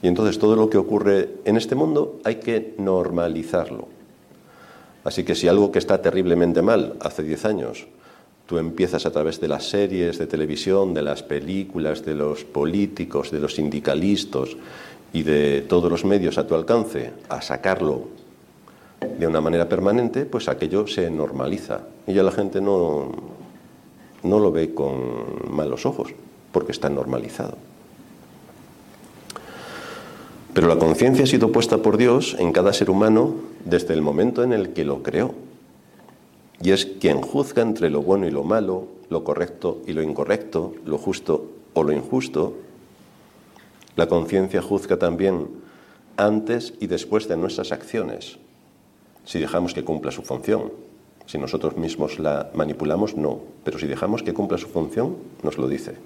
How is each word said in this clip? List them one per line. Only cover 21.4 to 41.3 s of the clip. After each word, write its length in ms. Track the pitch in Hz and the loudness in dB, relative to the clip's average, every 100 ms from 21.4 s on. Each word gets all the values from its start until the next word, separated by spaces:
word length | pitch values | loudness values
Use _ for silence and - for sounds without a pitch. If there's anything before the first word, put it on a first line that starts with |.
| 65 95 - 50 - - - | -4 -4 -6 -8 -10 -14 0
Y 80 | |
ya 80 | 98 | 4
la 100 | 95 | 4
gente 300 | - 98 98 | 2 -2 0
no, 500 | 98 98 85 76 69 - - - - - - - - - - - | 2 2 2 0 -4 -8 -12 -16 -20 -20 -20 -20 -20 -20 -20 -6
no 160 | 87 104 | 2 4
lo 120 | 101 | 4
ve 220 | 80 82 | 4 -2
con 800 | - 69 67 64 58 58 65 - 73 | -2 -2 -2 -6 -6 -8 -8 -6 -2
malos 300 | 76 62 131 | -2 -2 -2
ojos, 280 | - - - - - - | -4 -8 -10 -20 -20 -2
porque 200 | 90 - | -2 -2
está 180 | - 71 | -4 -4
normalizado. 680 | 69 65 65 57 - - - - - - - - - - - - - - - - - - - - - - - - - - - - - - - - | -2 -2 -4 -6 -8 -10 -10 -18 -20 -20 -20 -20 -20 -20 -20 -20 -20 -20 -20 -20 -20 -20 -20 -18 -18 -16 -18 -16 -14 -14 -16 -16 -18 -20 -20 -4
Pero 140 | - 85 | 2 4
la 100 | 80 | 6
conciencia 480 | 82 80 123 131 131 | 6 6 6 6 6
ha 20 | |
sido 240 | 123 110 | 6 6
puesta 280 | 117 113 113 | 4 4 4
por 180 | 110 104 | 4 6
Dios 380 | 123 127 143 - | 6 6 2 0
en 140 | 85 | 2
cada 200 | 85 95 | 4 4
ser 160 | 101 101 | 4 2
humano 460 | 95 107 110 127 - - - - | 4 6 6 4 0 -8 -12 0
desde 280 | 85 - | 0 2
el 80 | 80 | 0
momento 420 | 76 73 113 123 | 2 2 2 2
en 100 | 123 | 2
el 200 | 113 92 | 2 0
que 120 | - 73 | -2 -2
lo 180 | 69 | -2
creó. 320 | - 82 127 - - - - - _ - - - - - - - | -2 0 -2 -4 -16 -20 -20 -20 _ -20 -20 -20 -20 -20 -20 -4
Y 100 | 87 | 2
es 140 | 98 95 | 2 2
quien 360 | - 87 71 | 0 2 2
juzga 400 | - 139 135 - | 0 -2 0 2
entre 280 | 113 - 82 | 0 2 0
lo 120 | 73 | 0
bueno 240 | 71 98 90 | 2 2 2
y 60 | |
lo 120 | 69 | -2
malo, 440 | 73 110 98 92 92 - - | 0 0 0 -4 -6 -18 -6
lo 160 | 82 80 | -4 -2
correcto 560 | 73 85 - 90 - - | -2 -2 -4 -6 -6 -6
y 60 | |
lo 100 | 78 | -4
incorrecto, 720 | 78 73 76 104 - - 82 - - | -2 -2 0 -2 0 -4 -4 -8 -6
lo 120 | 73 | -4
justo 540 | - 95 - | -2 -6 0